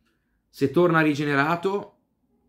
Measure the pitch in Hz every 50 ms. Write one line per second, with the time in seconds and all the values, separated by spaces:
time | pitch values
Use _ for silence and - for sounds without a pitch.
0 | _ _ _ _ _ _ _ _ _ _ _ - 139 135 135 170 180 170 165 160
1 | 156 156 143 131 151 147 143 139 139 156 175 170 - 196 196 208 - - _ _
2 | _ _ _ _ _ _ _ _ _